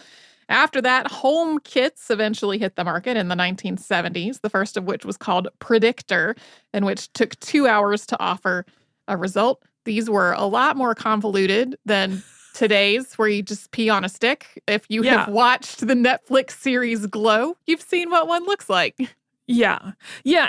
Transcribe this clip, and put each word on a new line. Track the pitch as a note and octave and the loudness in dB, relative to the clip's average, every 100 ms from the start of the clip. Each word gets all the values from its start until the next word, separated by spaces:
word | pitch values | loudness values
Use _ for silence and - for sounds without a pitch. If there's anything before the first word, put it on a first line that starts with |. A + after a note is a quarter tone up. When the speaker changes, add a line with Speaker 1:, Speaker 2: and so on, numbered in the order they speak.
| - - - _ - | -18 -20 -20 _ -2
Speaker 1:
After | A#3+ C#4 C4+ | 2 2 2
that, | B3+ B3+ - | 2 2 0
home | - C4+ D#4 E4+ D4+ | -2 0 2 0 -2
kits | - C4 C4+ - - | -2 -2 -2 -2 -4
eventually | G#3+ G#3+ G#3+ G3+ G3 | -2 -2 -2 -4 -2
hit | F#3+ - | -4 -4
the | |
market | F3 E3+ B3 A#3 | -4 -4 -4 -4
in | F3 | -2
the | F3+ | -2
nineteen | F3+ F#3+ F#3+ F#3 | -2 -4 -6 -6
seventies, | - F3 E3+ F3 F#3+ C4 | -2 -2 -2 -4 -6 -6
the | G#3+ | -4
first | F#3+ G3+ G#3 | -2 -4 -6
of | |
which | F#3 - | -6 -6
was | G3 G3 | -8 -8
called | - F3+ F#3 - | -2 -2 -2 -8
Predictor, | - A3+ A3+ B3+ - F3+ E3 A#3 - - _ | 0 2 2 0 -2 -2 -2 -4 -14 -20 _
and | G3+ G3 | -2 -2
which | F#3+ - | -2 -6
took | - A#3 - | -2 -2 -4
two | - D4+ C4 | -2 2 4
hours | G#3+ G3+ G#3 - | 4 2 -2 -4
to | - | -4
offer | F#3 A3+ F#3 F3+ F#3 _ _ _ - | -4 -4 -4 -4 -6 _ _ _ -8
a | F#3 | -4
result. | F#3+ G3 A3+ C4+ _ _ | -2 0 0 0 _ _
These | - G#3+ A3+ | -6 -4 0
were | G3+ F3+ | 2 2
a | - G3+ | 0 0
lot | A3+ C#4 C#4 | 2 0 0
more | B3 | -2
convoluted | A3 A3 G#3+ G#3+ G3 F#3+ G3+ B3+ - | -2 0 0 0 2 2 2 0 -4
than | G#3+ G3+ F#3+ F#3+ - | -2 0 0 -4 -10
Speaker 2:
<laughs> | - - | -20 -16
Speaker 1:
today's, | - A3 G#3 G3+ A3+ C4 | 0 2 4 4 2 -2
where | - G#3+ | -2 0
you | G#3 | 0
just | G3 G3+ - | -4 -10 -8
pee | - A3 | -2 2
on | G3+ | 2
a | F#3 | 0
stick. | - A#3 D4 - - - | -2 -2 -2 -8 -10 -4
If | G#3 - | -4 -2
you | A3 | 0
have | A#3+ B3+ G#3+ | 4 4 2
Speaker 2:
Yeah. | |
Speaker 1:
watched | G#3 B3 B3+ - - | 4 4 4 -2 -6
the | A3+ | 0
Netflix | B3 A#3+ C4 - C4 C4 | 4 4 2 0 0 0
series | - C4+ B3+ A#3+ A3+ G#3 | -4 -2 0 0 -2 -4
Glow, | A3 A3 G#3+ C#4+ F4 - | 0 2 2 0 -4 -4
you've | E4 | -4
seen | - F4+ F4 | -2 -4 0
what | E4+ D#4+ | 0 2
one | E4+ | 0
looks | F4 - - | -2 -4 0
like. | F#3 D3 - B3+ - _ _ - | 0 0 -2 -8 -10 _ _ -2
Speaker 2:
Yeah. | A#3+ G#3 - F#3+ - - - | 2 2 0 -8 -18 -20 -6
Yeah, | C4 E4+ | 0 2